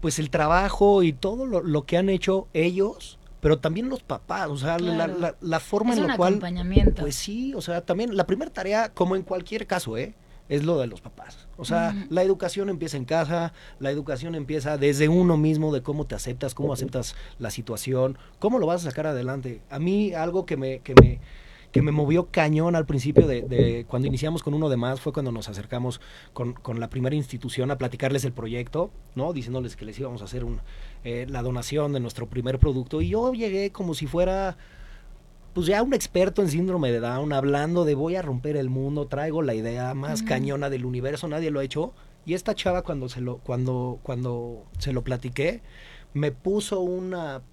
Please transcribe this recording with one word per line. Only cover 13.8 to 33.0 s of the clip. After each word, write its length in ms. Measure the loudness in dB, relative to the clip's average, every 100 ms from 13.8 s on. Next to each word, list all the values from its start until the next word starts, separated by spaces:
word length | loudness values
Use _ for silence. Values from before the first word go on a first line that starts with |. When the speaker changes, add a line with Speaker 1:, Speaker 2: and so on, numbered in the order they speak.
Speaker 1:
la 100 | -4
educación 440 | -4 -4 -6 -6
empieza 440 | -6 -4 -4 -2 2
desde 300 | 4 6 6
uno 280 | 8 8 6
mismo, 380 | 6 4 2
de 80 | 0
cómo 240 | -2 -4 -4
te 80 |
aceptas, 400 | -6 -6 -4 -6
cómo 180 | -2 -2
aceptas 440 | -2 -2 -4 -6 -10 -16 -10
la 120 | -8
situación, 680 | -6 -6 -6 -2 0 0 -2 -14 -2
cómo 200 | 0 2
lo 80 | 2
vas 140 | 0 -2
a 40 |
sacar 160 | -4 -4
adelante. 540 | -2 -4 -4 -8 -10 -10
A 100 | -2
mí 360 | 2 2 2
algo 320 | 0 -2 -2 -2
que 100 | -2
me... 220 | -2 -4
Que 160 | 8
me, 260 | 10 10 4 -10 -18 -20 -20 -2
que 120 | 2
me 100 | 2
movió 360 | 2 2 2 2
cañón 460 | 0 2 2 2 0
al 100 | 0
principio 400 | -2 6 8 8
de, 160 | 2
de 420 | 0 2 2 2 -4
cuando 200 | -2 0
iniciamos 340 | 0 -2 -2
con 120 | -2
Uno 160 | 0 0
de 80 | 0
Más 240 | 0 -2
fue 100 | -4
cuando 200 | -4 -4
nos 180 | -6 -8
acercamos 500 | -10 -8 -4 -4 -6 -14 -20 -18
con, 220 | -8 -8
con 260 | -6 -8 -6
la 80 | -6
primera 260 | -2 0
institución 560 | 0 -4 -6 -6 -2 -2
a 60 | -2
platicarles 480 | -4 -2 -2 0
el 80 | -2
proyecto, 580 | -4 -6 -6 -4 -2 -4 -6 -10 -4
¿no? 180 | -4
Diciéndoles 420 | -4 -4 -6 -6 -10
que 80 |
les 140 | -14 -10
íbamos 240 | -8 -8
a 20 |
hacer 200 | -10 -6
un, 180 | -4 -6 -8 -12 -14 -12
eh, 220 | -8 -6 -6
la 140 | -4
donación 500 | -4 -4 -2 -2 0
de 80 | 0
nuestro 260 | -4 -6 -6
primer 320 | -4 -2 6
producto. 440 | 6 6 -2 -2